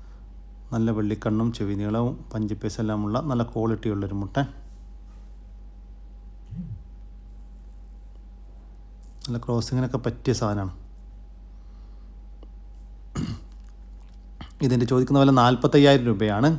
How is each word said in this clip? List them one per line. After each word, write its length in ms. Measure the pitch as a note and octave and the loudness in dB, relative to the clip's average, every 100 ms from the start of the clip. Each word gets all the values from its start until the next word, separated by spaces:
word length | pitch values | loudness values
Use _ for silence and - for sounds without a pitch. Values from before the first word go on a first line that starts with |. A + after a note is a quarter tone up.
| - - - - - - - | -18 -18 -18 -18 -18 -18 -4
നല്ല 160 | A2+ A2+ A2 | 0 2 2
വെള്ളിക്കണ്ണും 520 | G#2 G#2+ A2+ G#2+ A#2 A#2 | 0 0 0 2 0 -2
ചെവി 180 | G2+ G2+ | -4 -2
നീളവും 340 | G#2 A2+ A#2+ - - | 0 0 0 -2 -6
പഞ്ചിപ്പേസ് 460 | A#2 G#2 G2+ G#2+ - | -4 -2 -2 -4 -2
എല്ലാമുള്ള 340 | G#2+ G#2+ G#2 A#2 D#3 | -2 0 0 -2 0
നല്ല 120 | B2 A#2+ | -2 -2
ക്വാളിറ്റിയുള്ളൊരു 680 | A#2 A2+ A2 A2 G2+ G2+ G2 | 0 0 0 -2 -2 -2 -4
മുട്ടൻ. 240 | G2 C3+ C#3 - - - - - - - - - - - - - - - - - - - - E3+ D#3 - - - - - - - - - - - - - - - - - - - - - - - - - | -2 -2 -2 -6 -16 -18 -18 -18 -18 -18 -18 -18 -18 -18 -18 -18 -18 -18 -18 -18 -18 -18 -12 -10 -10 -12 -14 -18 -18 -18 -18 -18 -18 -18 -18 -18 -18 -18 -18 -18 -18 -18 -18 -18 -20 -20 -20 -18 -18 -10
നല്ല 140 | - A#2 | -6 -4
ക്രോസിങ്ങിനൊക്കെ 540 | - A#2+ A#2 B2+ B2+ B2+ A#2 | 0 0 0 0 0 0 -2
പറ്റിയ 280 | A#2 - A#2 | 0 0 2
സാധനമാണ്. 340 | A2 G#2 F#2 - - - - - - - - - - - - - - - - - - - - - - - - - - - - - - - - - - - - - - - C3+ | 0 0 -4 -8 -16 -18 -18 -18 -18 -18 -18 -18 -18 -18 -18 -18 -18 -16 -18 -18 -18 -18 -18 -18 -18 -18 -10 -6 -4 -6 -12 -18 -18 -18 -18 -18 -18 -18 -18 -16 -16 0 4
ഇതിൻ്റെ 180 | B2 A#2+ | 4 6
ചോദിക്കുന്ന 280 | B2+ C3 C#3+ | 4 6 8
വില 100 | C#3 C3 | 8 10
നാൽപത്തയ്യായിരം 680 | A#2+ A#2+ C#3+ D3+ C#3+ C#3 A#2+ | 8 6 6 10 10 8 6
രൂപയാണ്. 400 | G2+ G#2+ G#2 C#3+ | 4 2 4 4